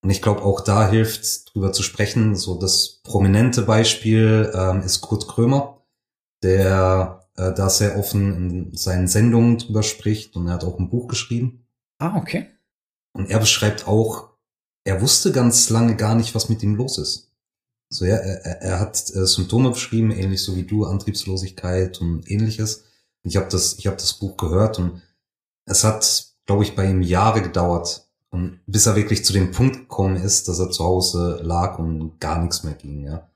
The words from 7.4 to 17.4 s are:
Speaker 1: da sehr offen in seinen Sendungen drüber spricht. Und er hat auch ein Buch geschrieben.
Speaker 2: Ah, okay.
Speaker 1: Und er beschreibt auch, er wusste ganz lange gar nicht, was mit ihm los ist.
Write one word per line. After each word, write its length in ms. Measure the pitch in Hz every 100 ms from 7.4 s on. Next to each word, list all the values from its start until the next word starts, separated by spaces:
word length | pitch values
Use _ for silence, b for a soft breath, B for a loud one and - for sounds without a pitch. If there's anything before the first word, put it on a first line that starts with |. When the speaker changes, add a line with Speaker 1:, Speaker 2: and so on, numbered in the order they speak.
| 92
Speaker 1:
da 160 | 90 95
sehr 280 | - 104 101
offen 380 | 98 101 98 90
in 420 | 90 90 90 -
seinen 300 | - 92 92
Sendungen 500 | 104 117 117 120 117
drüber 260 | - 107
spricht. 520 | 104 - 107 104 - -
Und 120 | 87
er 60 |
hat 100 | 87
auch 160 | 90 -
ein 100 | 92
Buch 180 | 120 123
geschrieben. 580 | 123 - 117 123 - _ _ _ _
Speaker 2:
Ah, 200 | 156 196
okay. 300 | 170 - - _ _ _ _ _ _
Speaker 1:
Und 160 | - 95
er 100 | 107
beschreibt 480 | 107 - 104 107 -
auch, 420 | 104 110 - - _ _ _ _ _ -
er 160 | 92
wusste 300 | 113 - 202
ganz 380 | 127 120 113 -
lange 280 | 113 117 110
gar 180 | 110 113
nicht, 180 | 113
was 140 | 113 -
mit 160 | 110
ihm 120 | 104 104
los 220 | 131 -
ist. 340 | - - _ _